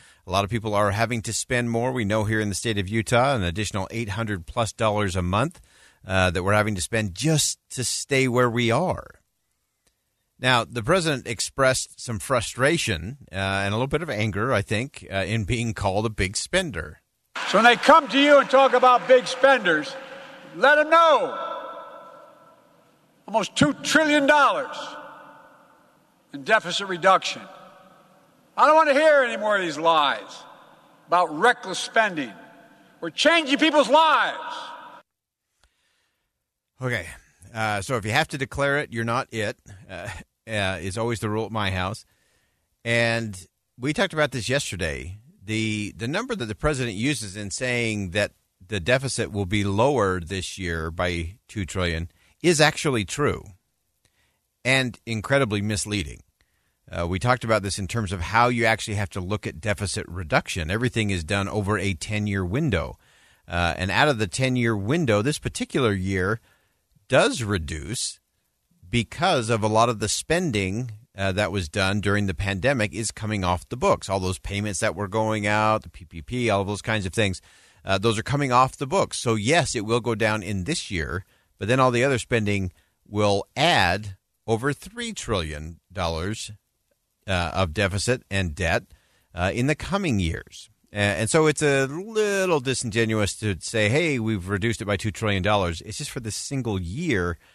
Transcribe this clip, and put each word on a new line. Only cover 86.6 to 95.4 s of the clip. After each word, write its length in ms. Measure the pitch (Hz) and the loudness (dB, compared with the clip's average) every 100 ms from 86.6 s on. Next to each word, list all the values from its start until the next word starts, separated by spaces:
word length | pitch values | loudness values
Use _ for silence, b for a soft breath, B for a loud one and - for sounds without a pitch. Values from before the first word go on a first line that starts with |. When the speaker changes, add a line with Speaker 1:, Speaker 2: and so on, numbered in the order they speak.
| _ _ _ _ _ _ - | _ _ _ _ _ _ -4
Speaker 1:
uh, 260 | 92 85 | -2 -2
of 180 | 92 92 | -2 -2
deficit 500 | 78 98 98 104 123 - | 0 0 0 -2 -2 -2
and 240 | 98 90 | -2 -2
debt, 280 | 71 82 92 - - _ _ _ | -2 0 0 -4 -20 _ _ _
uh, 160 | 85 92 | -4 -2
in 120 | 101 135 | 0 -2
the 80 | |
coming 440 | 151 - 196 185 104 | -2 -2 -4 0 0
years. 500 | 85 - - - - _ _ | 0 -2 -10 -20 -20 _ _
A-, 40 | 104 | -2
and 320 | 101 90 110 | 0 0 2
so 160 | 160 156 | 4 4
it's 160 | - | 2
a 240 | 151 139 135 | 2 2 0
little 760 | 151 208 214 208 196 185 156 | -4 -6 -2 0 0 2 0
disingenuous 720 | 127 123 120 107 113 110 98 - | 0 -4 -2 0 0 2 -2 -2
to 200 | 107 90 | -4 -4
say, 280 | - 113 104 | -4 0 2
"Hey, 300 | 135 170 131 | 2 2 0
we've 300 | 110 107 90 | -2 -4 -2
reduced 340 | 101 113 110 | -2 -2 -2
it 20 | |
by 140 | 101 101 | -2 -2
two 120 | 110 | -2
trillion 320 | - 107 98 | -4 -2 0